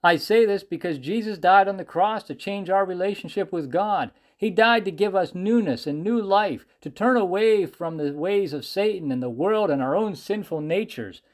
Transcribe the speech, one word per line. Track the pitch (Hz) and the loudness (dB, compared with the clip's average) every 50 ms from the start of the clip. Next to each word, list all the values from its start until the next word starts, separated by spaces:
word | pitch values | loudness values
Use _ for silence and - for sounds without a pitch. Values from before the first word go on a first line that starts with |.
| - | 6
I | 175 175 | 4 4
say | 151 - - 208 226 233 | 4 2 2 4 4 4
this | 214 202 196 190 | 4 2 -2 -4
because | _ 175 165 - 180 160 | _ -10 -6 -4 -4 -6
Jesus | 139 127 143 196 233 214 220 208 | -4 -6 -4 -4 -4 -4 -4 -6
died | 170 151 180 190 202 196 196 | 0 4 6 6 6 6 4
on | 202 | 0
the | 190 165 | -6 -8
cross | - - 165 185 208 220 214 - | -6 0 0 2 2 0 -4 -6
to | - - | -10 -14
change | - - 196 202 202 190 170 | -10 -8 -8 -6 -6 -4 0
our | 190 196 196 | 2 2 2
relationship | 185 185 180 180 202 202 - - 240 - 208 190 - - | 0 -2 -2 -2 -2 -4 -4 -10 -8 -4 -4 -4 -4 -4
with | 170 151 131 | -6 -6 -2
God. | 135 170 202 214 208 180 135 - _ _ _ _ _ | -2 -2 0 0 0 -2 -2 -4 _ _ _ _ _
He | _ - 220 | _ -4 -2
died | 185 175 226 226 233 226 202 | 2 4 4 4 4 2 0
to | 196 | -2
give | 175 151 202 208 190 | -2 0 -2 0 2
us | 190 180 - - | 0 -2 0 -4
newness | 180 185 208 233 240 214 165 123 117 - | -6 -2 2 2 2 2 2 -2 -4 -4
and | 151 143 151 165 | -6 -6 -4 -2
new | 208 240 233 214 | -2 0 0 2
life, | 196 196 202 214 196 139 104 - _ _ _ | 2 2 2 2 2 -4 -6 -10 _ _ _
to | _ 151 | _ -14
turn | 131 - 202 240 262 240 | -8 -2 0 2 2 2
away | 208 180 180 196 220 226 220 208 185 | 2 0 0 2 2 4 4 2 2
from | 135 - _ 170 165 165 156 | -2 -4 _ -8 -6 -6 -4
the | 151 143 143 | -4 -4 -4
ways | 147 151 185 202 202 196 160 143 | -2 -2 0 0 0 0 0 -4
of | 147 120 | -8 -10
Satan | - - 190 202 214 208 190 165 143 131 | -6 -4 -2 0 0 -2 -2 -4 -4 -4
and | 127 127 | -2 -4
the | 123 | -4
world | 117 120 156 196 220 214 214 185 | -4 -2 0 0 2 2 2 0
and | 143 139 131 | 0 0 0
our | 131 147 | 0 0
own | 190 220 214 185 | 0 0 -2 -4
sinful | - - - 202 214 190 - 165 156 151 | -8 -6 -6 -4 -4 -4 -6 -6 -6 -4
natures, | 151 170 190 220 - - - 113 98 92 - _ _ | -2 -2 -2 -2 -4 -8 -10 -10 -12 -12 -18 _ _